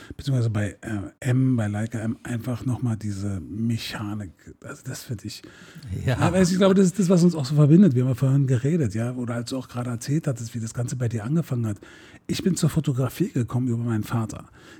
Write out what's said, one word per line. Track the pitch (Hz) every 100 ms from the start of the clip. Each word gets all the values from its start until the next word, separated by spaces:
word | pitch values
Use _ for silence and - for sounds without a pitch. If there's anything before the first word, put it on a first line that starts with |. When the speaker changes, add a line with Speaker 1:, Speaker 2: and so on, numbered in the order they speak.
| -
Speaker 1:
beziehungsweise | - - 131 113
bei, | 107 104 -
äh, | 110 107 95 -
M, | 127 123 131 123
bei | 107
Leica | 104 113 113
M, | 110 117
einfach | - 120 107 117 127
nochmal | 120 123 107
diese | 104 98 101 98
Mechanik. | 71 101 117 113 - - 104 104 95 - - -
Also | - -
das | - -
finde | - 120 110
ich, | - - - - - 127 95
Speaker 2:
Ja. | - 127
Speaker 1:
ja, | 165
weiß | 175 180
ich | 185
glaube, | 190
das | 190
ist | 185 -
das, | 175
was | 185
uns | 175
auch | 165 131
so |
verbindet. | 151 147 170 202
Wir | 123
haben | 127
ja |
vorhin | 123 135 139 135
geredet, | 127 135 170 127
ja, | 104 117
oder | 127 120 120
als | 117
du | 135
auch | 123
gerade | 120 123
erzählt | 120 - 147 156
hattest, | 120 117
wie | 120
das | 113
Ganze | - 120 127
bei | 120
dir | 113
angefangen | 104 160 - 127 113
hat. | 101 - - - - -
Ich | -
bin | 190 175
zur | 156
Fotografie | - 147 127 127 - 185
gekommen | 143 113 123 127
über | 117
meinen | 117 110
Vater. | 104 117 110 - - - - -